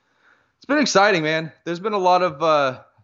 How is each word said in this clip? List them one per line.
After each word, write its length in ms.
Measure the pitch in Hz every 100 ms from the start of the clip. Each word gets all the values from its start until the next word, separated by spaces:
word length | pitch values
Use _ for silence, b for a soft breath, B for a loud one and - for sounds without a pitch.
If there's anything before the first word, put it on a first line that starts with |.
| _ _ _ _ _ _
it's 80 |
been 140 | - 294
exciting, 440 | 254 196 202 185
man. 300 | 156 160 160 - 160
There's 140 | 170
been 120 | 208
a 60 | 208
lot 240 | 180 180
of, 200 | 180 147
uh, 380 | 160 151 139 127 - _